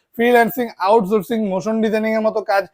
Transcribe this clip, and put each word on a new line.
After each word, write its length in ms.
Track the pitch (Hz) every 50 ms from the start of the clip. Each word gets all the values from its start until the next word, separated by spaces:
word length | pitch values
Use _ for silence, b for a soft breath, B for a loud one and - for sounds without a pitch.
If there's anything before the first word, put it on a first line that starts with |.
| _ _ _
ফ্রিল্যান্সিং, 520 | - 233 240 240 240 233 202 - 254 240 226 -
আউটসোর্সিং, 640 | - 180 196 220 233 190 185 220 214 170 - 240 220 220
মোশন 280 | 190 185 190 190 220 220 220
ডিজাইনিং 300 | 220 220 214 214 220 220 220
এর 100 | 220 220
মতো 140 | 220 220 220
কাজ 220 | 190 - 196 196 185 -